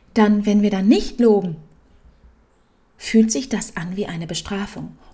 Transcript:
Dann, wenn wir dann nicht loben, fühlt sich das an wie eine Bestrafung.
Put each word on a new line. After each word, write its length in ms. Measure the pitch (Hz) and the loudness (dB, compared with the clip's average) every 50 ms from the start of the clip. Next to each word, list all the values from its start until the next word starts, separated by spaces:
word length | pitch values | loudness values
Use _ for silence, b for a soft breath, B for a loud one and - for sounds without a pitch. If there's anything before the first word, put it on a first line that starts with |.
| B _ - | B _ 2
Dann, 320 | 233 214 208 214 208 202 | 2 4 4 4 2 2
wenn 160 | 208 202 208 | 2 2 2
wir 80 | 202 208 | 2 2
dann 180 | 190 190 190 202 | 0 2 4 4
nicht 320 | 277 403 427 - - - | 4 4 2 -2 -2 2
loben, 360 | 240 226 214 202 185 180 160 160 - _ _ _ _ _ _ _ _ - _ _ _ - _ _ _ _ _ _ _ _ _ _ _ _ _ - | 4 4 4 4 2 -2 -8 -10 -14 _ _ _ _ _ _ _ _ -20 _ _ _ -20 _ _ _ _ _ _ _ _ _ _ _ _ _ -14
fühlt 340 | - - - 226 220 220 | -6 2 4 4 4 4
sich 180 | - 277 254 - | 2 -4 -6 -6
das 260 | - 196 - - - | -6 -6 -6 -6 -8
an 200 | - 165 180 185 | -8 -8 -8 -6
wie 100 | 190 208 | -6 -6
eine 220 | - 175 165 165 160 | -6 -8 -10 -8 -8
Bestrafung. 680 | 170 160 - - 208 196 202 - - - - - - b b b | -8 -8 -8 -6 -6 -6 -6 -8 -10 -12 -14 -14 -16 b b b